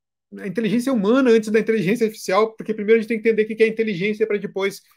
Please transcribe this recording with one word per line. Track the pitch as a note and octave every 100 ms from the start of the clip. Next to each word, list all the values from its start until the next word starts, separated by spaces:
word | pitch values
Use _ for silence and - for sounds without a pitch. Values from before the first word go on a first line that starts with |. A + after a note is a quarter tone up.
| _ _ _ G3+
a | G3
inteligência | A#3+ A3 A#3 B3
humana | B3+ G3 C4 B3+
antes | A3+ A3
da | A3
inteligência | A3 A3 E3 A#3+ A3
artificial, | - - F#3+ A3 -
porque | -
primeiro | G#3+ G#3 A3+
a |
gente | G#3+
tem | A3+
que | A3+
entender | G#3+
o | A3
que | A3
que |
é | A3
inteligência | A3 A3 F3 G3+ G#3 G#3+
pra | G#3
depois | G3 G3 G3 F#3+ _